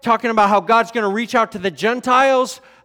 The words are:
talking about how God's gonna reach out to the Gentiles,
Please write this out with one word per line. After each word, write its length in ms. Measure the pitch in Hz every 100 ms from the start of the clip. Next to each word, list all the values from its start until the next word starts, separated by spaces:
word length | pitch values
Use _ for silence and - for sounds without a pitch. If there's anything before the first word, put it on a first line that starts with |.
talking 300 | - 226 240
about 180 | 226 202
how 120 | 214
God's 300 | 175 233 226
gonna 200 | 240 208
reach 240 | 202 233
out 180 | 247 226
to 60 | 180
the 120 | 185
Gentiles, 920 | 143 196 247 254 254 269 269 254 - _ _